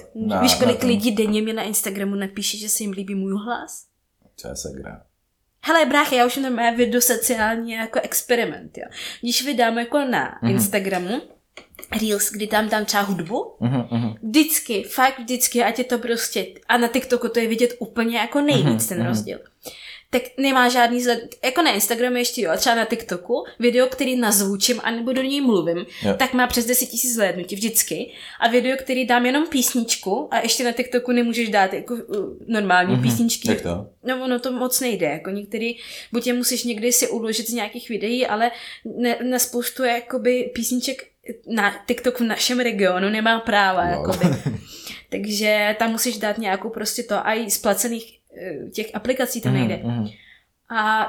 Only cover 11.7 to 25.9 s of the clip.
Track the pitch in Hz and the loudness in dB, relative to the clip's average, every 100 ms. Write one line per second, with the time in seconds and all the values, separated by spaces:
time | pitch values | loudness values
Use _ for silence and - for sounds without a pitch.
11.7 | - - 220 220 202 - 208 214 214 214 | -20 -8 -2 0 0 0 -2 0 0 2
12.7 | 214 208 208 202 180 170 247 494 - 117 | 0 2 0 0 -2 -2 -4 -4 -2 0
13.7 | 131 117 117 113 110 220 269 302 - - | 0 0 -2 -2 -4 2 4 4 0 -2
14.7 | 202 - - 262 262 233 247 - 240 214 | -4 -2 2 2 2 -4 0 0 2 2
15.7 | 233 247 240 233 226 - 208 185 - - | 0 -2 -2 -2 -2 -2 -4 -6 -6 0
16.7 | 240 233 254 - 240 226 233 220 226 240 | 2 2 0 0 0 0 0 0 2 2
17.7 | - 208 240 226 233 226 285 294 262 143 | 0 -6 -2 0 0 0 2 4 4 4
18.7 | 110 - - 113 110 98 - - _ - | 2 0 -2 0 0 -2 -8 -14 _ -18
19.7 | - - - _ 247 247 - 269 262 247 | -16 -18 -20 _ -4 -2 -2 2 4 4
20.7 | 247 233 247 247 233 - - 254 294 311 | 6 4 4 0 0 -4 -6 -2 2 2
21.7 | 202 - 233 247 247 240 247 175 190 247 | 2 0 0 0 0 0 0 0 2 2
22.7 | 233 220 226 - 180 - 269 - - 240 | 2 0 -2 -4 -8 -2 -4 -4 0 4
23.7 | 240 254 262 254 254 220 202 196 196 - | 4 4 2 0 2 4 4 2 2 0
24.7 | 226 - 233 233 262 262 285 262 196 165 | 0 -2 -2 -2 0 0 2 4 4 2
25.7 | 170 180 | -2 -6